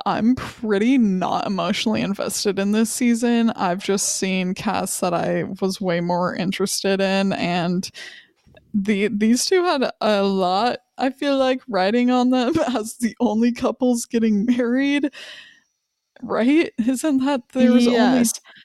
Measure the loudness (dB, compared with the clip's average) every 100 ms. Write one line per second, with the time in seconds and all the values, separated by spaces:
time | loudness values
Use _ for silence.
0 | -4 0 0 0 -4 -8 -2 2 2 4
1 | 2 0 -2 -2 -2 -2 -2 -2 -2 -2
2 | -2 -4 -4 -4 -2 -2 0 0 0 0
3 | 0 2 2 2 0 0 -2 -2 -2 -2
4 | -2 -2 -2 -2 -2 -4 -4 -4 -4 -4
5 | -2 -2 -2 -2 -4 -4 -4 -2 -2 -2
6 | 0 -2 -2 -2 -4 -2 -4 -2 -2 0
7 | 0 0 0 -2 -2 -2 -2 -2 -4 -12
8 | -18 -20 -20 _ _ -20 _ -4 0 0
9 | 0 2 2 2 2 2 2 0 -2 -2
10 | 0 2 2 0 0 0 0 -4 _ -4
11 | -4 -2 0 2 2 0 -2 0 2 2
12 | 4 4 4 2 2 0 0 -2 -6 -4
13 | -6 0 0 2 2 0 -4 0 0 0
14 | -2 0 2 2 2 0 0 0 2 0
15 | -2 -6 -18 -20 -20 -20 _ _ _ _
16 | _ _ -6 0 2 2 0 -2 -2 0
17 | 0 0 0 -2 -4 2 4 6 4 4
18 | 4 2 0 -2 -14 -20